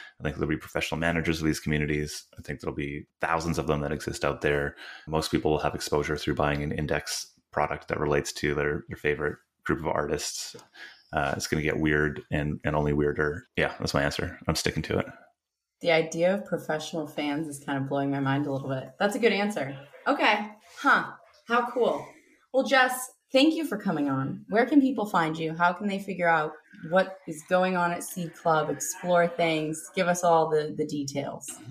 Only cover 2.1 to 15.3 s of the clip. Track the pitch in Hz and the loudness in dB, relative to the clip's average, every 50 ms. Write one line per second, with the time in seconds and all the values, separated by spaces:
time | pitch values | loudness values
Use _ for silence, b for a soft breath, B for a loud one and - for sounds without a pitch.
2.1 | - - - _ - - 92 - 76 - - 85 - 80 73 71 71 76 80 - | -8 -12 -14 _ -18 -16 -12 -12 -12 -10 -8 -8 -6 -6 -6 -6 -8 -10 -12 -14
3.1 | _ _ - 78 82 82 80 85 80 78 76 76 76 73 73 71 76 71 - - | _ _ -2 -2 0 0 0 0 -2 0 0 0 0 0 0 -2 -4 -4 -6 -6
4.1 | 78 - - 73 69 65 - 73 71 73 71 71 - B B B B B B - | -6 -2 -2 -2 -2 0 0 0 2 2 0 -2 -6 B B B B B B -4
5.1 | 78 80 76 - - 78 - 78 76 73 - 76 73 82 - - - 76 73 - | -2 -2 0 0 0 0 2 2 2 2 2 -2 -2 -4 -4 0 0 0 0 0
6.1 | - - - - 73 78 78 73 73 73 73 76 76 73 76 76 78 73 - - | -4 -4 -2 -2 0 2 2 2 2 0 -2 -4 -4 -2 -2 -2 -2 -2 -4 -4
7.1 | - - - - _ _ _ _ - 73 76 73 73 76 - - 80 76 76 73 | -8 -8 -8 -12 _ _ _ _ -2 0 0 0 -2 -6 -6 -6 -4 -2 0 2
8.1 | 73 71 71 - - - - 73 71 71 73 73 73 - - - - - - 76 | 2 2 0 -2 -4 -4 -2 -2 0 0 0 0 -2 -4 -6 -10 -10 -4 -2 -2
9.1 | 73 76 76 73 - - _ _ _ _ - - 80 - 80 76 - - 73 73 | -2 0 -2 -4 -4 -6 _ _ _ _ -4 -2 -2 0 0 0 0 0 0 0
10.1 | 76 76 - - - - - - - B B B B B B B B B B _ | -2 -2 -4 -4 -6 -8 -10 -12 -14 B B B B B B B B B B _
11.1 | - 76 71 69 - - - - - 78 76 76 - - 78 76 76 73 76 76 | -2 -2 0 0 -2 -4 -4 -2 -2 0 0 0 0 0 0 2 2 2 2 0
12.1 | 69 - - - 76 78 73 76 73 - - 76 76 76 76 73 73 73 73 73 | -2 -6 -8 -4 -2 -2 -2 -2 -4 -4 -2 -2 0 2 2 2 2 2 2 2
13.1 | 73 76 76 73 73 - - _ _ - 78 69 - - - 82 - 71 69 73 | 2 2 0 0 -2 -4 -8 _ _ 0 0 0 0 -2 -4 0 0 2 2 0
14.1 | - - - - - - - - 80 - - - - - 80 - - 95 - - | 0 -2 -4 -6 -6 -4 -2 -2 0 0 0 -2 -2 -2 -2 0 0 0 0 -2
15.1 | - - - _ | -6 -18 -20 _